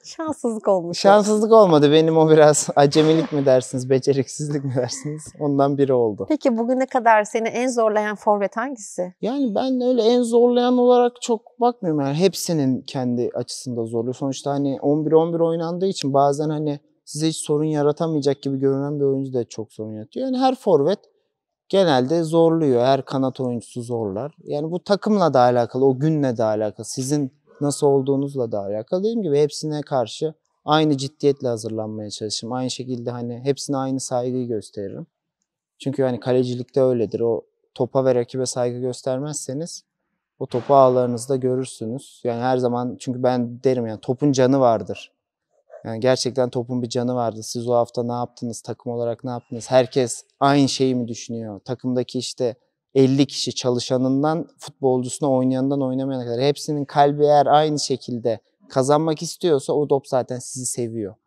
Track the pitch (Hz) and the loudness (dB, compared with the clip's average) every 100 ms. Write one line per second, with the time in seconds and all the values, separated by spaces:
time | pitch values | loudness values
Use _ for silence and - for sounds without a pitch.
0 | - - 320 285 240 220 - 190 170 175 | -18 -10 -8 -4 -6 -2 0 0 -2 2
1 | 196 208 208 214 214 226 196 151 143 156 | 6 6 6 2 6 8 8 8 8 6
2 | 160 160 156 156 151 147 - - 143 156 | 6 4 6 8 8 6 0 4 4 6
3 | 156 160 143 151 139 127 - 131 127 131 | 4 4 2 0 4 4 2 -8 0 2
4 | 139 135 127 - 151 147 139 127 120 - | 2 0 -2 -6 -6 -4 -2 -4 -4 -6
5 | 147 151 - - 147 139 139 139 135 127 | -10 -12 -14 -6 -2 2 2 2 2 2
6 | 117 101 98 311 269 226 233 254 262 262 | 0 -2 -4 -4 -2 -4 -2 -2 0 2
7 | 226 214 208 233 226 226 254 240 220 208 | 4 4 2 -4 -4 -2 -2 0 0 0
8 | 208 202 - 208 196 226 254 269 - - | -2 -2 0 0 -2 -4 -8 -10 -12 -10
9 | 180 - 190 277 262 196 262 254 247 254 | -10 -8 -6 -2 -2 -2 -2 -2 0 2
10 | 220 247 233 233 240 240 247 254 247 247 | 2 2 2 4 4 4 2 4 4 4
11 | 240 240 - 220 - _ 240 240 180 151 | 2 -2 -4 -4 -6 _ -2 0 -2 0
12 | 139 147 190 - - 160 135 127 - 139 | 0 2 0 0 -4 0 0 -2 -4 -6
13 | 123 120 117 - 123 - 131 120 113 117 | -2 -2 -4 -6 -8 -10 -8 -6 -4 -4
14 | 120 123 139 127 143 143 143 131 143 151 | -4 -4 -6 -6 -4 -2 -2 -2 0 0
15 | 151 160 165 165 165 165 165 175 196 190 | 4 4 4 0 -2 -2 -4 -4 -4 -2
16 | 139 139 143 139 156 151 151 143 _ _ | 0 2 2 2 -4 -2 -4 -6 _ _
17 | - 147 160 156 - 151 156 151 147 147 | -14 -4 -4 -4 -4 -2 0 0 0 0
18 | 165 156 139 135 139 135 135 135 143 147 | -2 0 -2 -2 -4 0 0 0 -4 -2
19 | 139 135 135 127 113 - 107 - 107 107 | 0 0 -2 -6 -6 -10 -14 -12 -12 -12
20 | 110 240 262 254 262 262 214 156 147 208 | -12 -8 -4 0 0 0 2 4 4 -2
21 | _ _ _ _ _ _ _ 190 180 131 | _ _ _ _ _ _ _ 2 4 4
22 | 127 165 160 165 165 165 151 120 123 135 | 2 0 2 4 4 4 2 4 4 2
23 | - 135 131 - 127 120 - 127 117 117 | 0 -2 -2 -2 -6 -6 -8 -14 -8 -6
24 | 104 95 143 _ - 147 160 175 - 202 | -4 -6 -8 _ -8 -6 -6 -8 -2 -2
25 | 214 208 165 131 123 123 117 127 135 127 | 2 2 4 6 6 4 0 2 2 2
26 | 151 156 135 113 110 107 107 - 110 - | 0 2 0 0 0 0 -2 -4 -10 -8
27 | 131 147 135 _ _ _ 143 139 147 139 | -2 -2 -2 _ _ _ -4 0 2 2
28 | 135 135 139 139 117 107 98 107 113 185 | 2 -2 -2 -4 -4 -4 -4 -6 -4 -2
29 | 214 233 185 143 147 - 156 151 139 135 | -2 -2 0 2 0 -2 -6 -8 -4 -2
30 | 110 - 156 - _ _ - 151 156 135 | -2 -4 -8 -8 _ _ 0 2 2 0
31 | 135 _ 143 139 127 117 110 110 110 107 | -4 _ -2 0 -4 -4 -6 -8 -8 -10
32 | 104 - 107 - 113 127 127 - 127 123 | -12 -10 -8 -8 -8 -6 -6 -8 -8 -8
33 | 120 120 120 120 131 135 - 135 135 131 | -8 -8 -10 -6 -4 -4 -4 -4 -4 -6
34 | - 127 127 127 120 107 - - 98 120 | -4 -4 -2 -6 -4 -6 -8 -12 -12 -12
35 | 165 _ _ _ _ _ _ _ 135 135 | -16 _ _ _ _ _ _ _ -8 -2
36 | 131 120 131 127 127 123 123 139 131 123 | -2 -2 0 0 0 -4 -4 0 2 2
37 | 104 104 117 104 - _ _ - 123 135 | -2 -2 -2 -2 -6 _ _ -6 -2 0
38 | 131 123 120 131 123 131 123 123 127 123 | 2 0 -2 -4 -6 -4 -4 -4 -6 -6
39 | 135 131 147 143 - 135 170 - _ _ | -6 -4 -6 -8 -8 -10 -10 -14 _ _
40 | _ _ _ _ 131 123 - 139 131 127 | _ _ _ _ -6 -6 4 6 6 4
41 | 123 120 123 135 127 127 131 - 113 131 | 0 -4 -4 -2 -2 -2 -6 -10 -10 -10
42 | - - 123 117 127 127 123 120 123 95 | -14 -8 -6 -2 0 0 0 -2 -4 -8
43 | - 123 127 123 120 120 135 127 113 107 | -8 -2 0 0 -2 -2 0 0 -2 -6
44 | - 123 147 135 127 139 123 110 92 101 | -6 0 0 2 4 4 4 2 -2 -12
45 | - _ _ _ _ _ _ - 110 113 | -14 _ _ _ _ _ _ -14 -10 -2
46 | 127 127 127 113 123 127 120 123 117 123 | 0 0 -2 -2 -2 -2 -4 -6 -4 -4
47 | 120 123 117 107 110 123 117 120 117 - | -2 -2 -4 -6 -10 -8 0 0 0 -4
48 | 120 120 120 - 120 110 - 113 120 120 | -6 -6 -8 -8 -10 -10 -12 -12 -8 -6
49 | 117 110 131 120 _ 120 - 131 120 139 | -6 -6 -8 -10 _ -14 0 2 2 0
50 | 123 - _ _ 139 143 135 - 131 127 | -2 -4 _ _ 2 4 2 2 0 0
51 | 117 117 - 117 110 98 - 123 127 127 | -4 -10 -10 -10 -10 -12 -10 -8 -4 -4
52 | 120 131 - - 123 104 _ _ _ 135 | -4 -6 -8 -4 -4 -4 _ _ _ 4
53 | 135 135 139 - - - 131 123 - 127 | 4 4 0 0 -6 -4 -2 -2 -2 -2
54 | 131 135 151 165 - _ - _ 135 127 | 0 0 0 -2 -6 _ -20 _ 0 0
55 | 123 - 147 131 127 131 135 143 131 131 | -2 -4 0 2 2 0 -2 -2 -2 -4
56 | 135 131 120 117 143 147 - 147 139 151 | -4 -6 -6 -2 -2 -2 -6 -6 -2 2
57 | 143 147 147 147 139 147 156 147 - 131 | 2 4 4 4 6 4 4 -2 -2 -6
58 | - 123 120 110 _ _ _ 135 131 151 | -4 -4 -4 -4 _ _ _ -2 2 2
59 | 160 156 170 - 180 139 - 127 143 143 | 2 -4 -8 -4 0 0 0 -2 0 -2
60 | - 131 117 127 - 127 127 - 120 113 | 0 -4 -4 -10 -10 -10 -8 -6 -6 -6
61 | 98 - | -8 -12